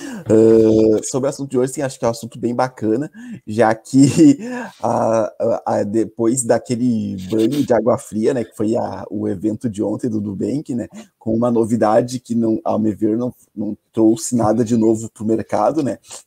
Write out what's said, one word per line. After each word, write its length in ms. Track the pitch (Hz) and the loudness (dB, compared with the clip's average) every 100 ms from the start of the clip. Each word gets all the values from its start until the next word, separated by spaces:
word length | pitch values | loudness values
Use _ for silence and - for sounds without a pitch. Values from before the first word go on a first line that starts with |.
| 285 226 - | -14 -10 2
Ahn, 720 | 110 113 113 110 110 110 107 | 4 6 6 6 4 4 2
sobre 240 | - 139 139 | 0 -4 -4
o 20 | |
assunto 180 | 139 139 | -4 -4
de 80 | 131 | -2
hoje, 180 | 131 | -2
sim, 80 | 143 | -2
acho 180 | 135 - | -8 -4
que 40 | |
é 40 | 117 | -4
um 20 | |
assunto 260 | 117 117 - | -4 -8 -8
bem 160 | 117 | -4
bacana, 560 | 123 131 - 110 110 156 214 247 220 - | -2 -4 -2 -2 -2 -4 -10 -16 -16 -6
já 260 | 107 110 110 | 0 2 0
que 600 | - 131 139 156 160 139 | 0 4 6 8 6 6
<laughs> 440 | 226 247 220 - | 0 -10 -12 -6
a, 500 | 117 117 113 113 107 - | -4 0 0 0 -2 -2
a, 240 | 113 107 - | -2 -2 -2
a, 160 | 113 | -2
depois 580 | 104 110 101 - 113 123 | -2 -2 -2 -2 0 0
daquele 720 | 117 117 - 120 123 113 104 98 92 | 0 0 -2 -2 0 0 -4 -8 -4
banho 340 | 110 113 147 | 0 0 0
de 80 | 120 | 0
água 240 | 113 110 110 | 0 2 -2
fria, 380 | - 104 113 | -4 -4 -2
né, 80 | 135 | -2
que 140 | 110 - | -4 -4
foi 180 | 107 | -2
a, 320 | 113 107 95 101 | -2 -4 -8 -10
o 200 | 104 104 | -6 -6
evento 420 | 98 107 110 123 | -4 -4 -4 -6
de 140 | 101 | -4
ontem 240 | 104 110 127 | -4 -4 -4
do 120 | 107 | -4
Nubank, 540 | 104 95 104 135 156 | -6 -6 -4 -6 -6
né, 140 | 120 101 208 - _ | -8 -8 -14 -20 _
com 160 | 113 | -4
uma 160 | 113 120 | 0 2
novidade 680 | 117 113 113 107 113 127 127 | 2 0 2 2 2 -2 -8
que, 160 | - | -4
não, 260 | 117 113 110 | -2 0 0
ao 120 | - 107 | -2 -2
meu 200 | 110 95 | -2 0
ver, 200 | 107 110 | -2 -2
não, 160 | 123 - _ | -4 -8 _
não 240 | - 107 104 _ | -10 -8 -10 _
trouxe 420 | - 110 113 - | 2 2 2 0
nada 300 | 120 107 113 | 0 2 2
de 120 | 113 120 | 2 2
novo 320 | 110 113 113 | 2 2 -4
pro 140 | - | -8
mercado, 560 | 107 110 101 104 107 147 | -2 -2 -2 0 0 0
né? 180 | 135 98 - - | -2 -6 -12 -20